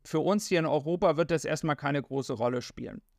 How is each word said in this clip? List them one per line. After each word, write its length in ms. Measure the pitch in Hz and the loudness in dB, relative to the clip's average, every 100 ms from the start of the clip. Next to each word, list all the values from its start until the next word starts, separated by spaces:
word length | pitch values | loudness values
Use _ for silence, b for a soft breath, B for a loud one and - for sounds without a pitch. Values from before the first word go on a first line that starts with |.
für 160 | - 160 | -4 0
uns 280 | 151 208 - | 2 0 2
hier 120 | 175 | 2
in 60 | 160 | 2
Europa 500 | 151 143 175 190 151 | 0 0 2 2 4
wird 160 | 165 | 2
das 140 | 160 - | 0 0
erstmal 320 | 156 160 143 | -2 0 -2
keine 240 | 143 143 | 0 -2
große 320 | - 135 127 | -2 -4 -4
Rolle 280 | 120 123 123 | -2 0 -2
spielen. 400 | - - 120 104 - | -4 -10 -12 -12 -16